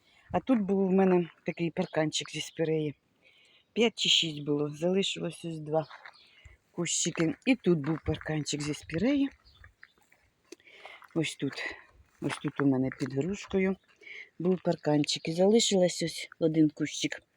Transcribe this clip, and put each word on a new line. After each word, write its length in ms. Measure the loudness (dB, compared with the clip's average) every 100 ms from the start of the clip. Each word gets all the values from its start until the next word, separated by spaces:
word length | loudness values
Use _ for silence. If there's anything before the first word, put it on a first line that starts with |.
| _ _ _
А 80 | -4
тут 200 | 0 0
був 180 | 2 0
у 120 | 4
мене 380 | 4 6 4 2 -6 -8
такий 240 | -4 -4
парканчик 600 | -2 -4 0 -2 -2 -8
зі 100 | -10
спіреї. 540 | -12 -4 -2 0 -2 -6 _ _ _ _ _ _ _
П'ять 260 | 0 0 0
чи 100 | 0
шість 340 | 2 2 -4
було, 280 | -2 -2 -2
залишилось 760 | -2 0 2 0 -2 -6 -6
ось 160 | -10 -10
два 260 | -2 -2 -2 -10 -20 -20 -20 _ -20 -20 _
кущики. 640 | -6 -4 -2 -2 0 -2 0 0
І 80 |
тут 240 | 0 4 2
був 200 | 2 -4 -4
парканчик 560 | -6 -4 -4 -4 -6
зі 120 | -4
спіреї. 540 | -6 -6 -2 0 2 0 -4 -20 _ -20 _ -20 _ _ _ _ _ _ -20 -20 -20 -20 -20 -8
Ось 220 | -4 -4 -4
тут, 160 | -6 -6 -10 -10 -20 _ _ _
ось 180 | -8 -6
тут 180 | -8 0
у 60 | 2
мене 240 | 2 0 -2
під 140 | -6
грушкою 640 | -2 -4 -4 -4 0 0 0 _ _ -20 -18 -18 _
був 240 | 0 0
парканчик. 680 | 0 -2 2 2 2 -2 -4
І 40 |
залишилось 680 | 2 4 6 4 4 2 2
ось 260 | -6 -6 -14 -2
один 300 | 0 4 4
кущик. 520 | 2 -6 -4 -6 -6 _